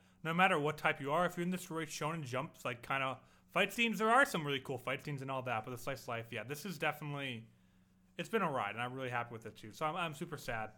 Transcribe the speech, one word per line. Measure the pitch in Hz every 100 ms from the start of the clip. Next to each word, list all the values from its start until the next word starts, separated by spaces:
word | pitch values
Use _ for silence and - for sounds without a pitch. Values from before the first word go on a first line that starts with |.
| - _
no | 160
matter | 170 190 170
what | 147 151
type | 156 147
you | 139
are, | 160
if | 175 175
you're |
in | 175
the | 185
straight | - 160 151
Shonen | - 151 165
Jumps, | 127 127 - - 127
like, | 120 -
kinda | 135 135 123 - - -
fight | 170 202
scenes, | 233 233 196
there | 220
are | 247 277
some | 180 147
really | 135
cool | - 127
fight | - 135 -
scenes | 139
and | 135
all | 135
that, | 127 113
but | 127
the | 123
slice | 143 131
of | -
life, | 113 117
yeah, | 113
this | 110 143 202
is | 156
definitely, | 156 147 151 143 135 117 113 - _ _ _ _ _ -
it's | 170
been | 220
a | 175
ride, | 131 101
and | 110
I'm | 123
really | 131 131
happy | 120 117
with | 113 110
it | -
too. | 110
So | 95 156
I'm, | 180
I'm | 165
super | 147 175 143
sad, | - 113 107